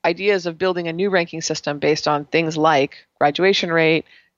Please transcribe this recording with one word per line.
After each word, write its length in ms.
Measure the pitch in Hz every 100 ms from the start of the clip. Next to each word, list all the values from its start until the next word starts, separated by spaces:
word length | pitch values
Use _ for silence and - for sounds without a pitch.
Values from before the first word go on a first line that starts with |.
ideas 420 | 170 170 196 196 170
of 120 | 160
building 300 | 185 175 170
a 60 |
new 160 | 165 202
ranking 320 | 185 170 165
system 380 | - 156 - 147
based 280 | 147 156 -
on 180 | 147 143
things 320 | 160 160 160
like 480 | 156 147 139 - _ _
graduation 520 | 147 147 185 202 180
rate, 340 | 165 160 160 - - _